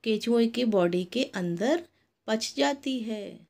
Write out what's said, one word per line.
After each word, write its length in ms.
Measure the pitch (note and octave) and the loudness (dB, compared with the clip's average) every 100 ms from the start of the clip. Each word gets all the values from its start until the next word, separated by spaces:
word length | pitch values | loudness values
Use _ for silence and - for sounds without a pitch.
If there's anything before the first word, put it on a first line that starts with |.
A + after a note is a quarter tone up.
केचुए 440 | A3+ G#3+ A#3 A#3 A3+ | 0 -2 2 4 4
की 180 | A#3 | 2
बॉडी 380 | A#3+ G3+ F3 F3+ | 2 4 4 2
के 200 | F3+ - | -2 -4
अंदर 600 | C4+ G3 F3 E3+ A3+ E4+ E4+ _ _ _ - | -4 -4 -4 0 0 0 -2 _ _ _ -4
पच 260 | A3 - - | -4 -4 0
जाती 420 | C#4 C#4 C4+ C4 | 0 0 -4 -6
है। 400 | A3 G#3+ F#3+ - | -6 -8 -10 -16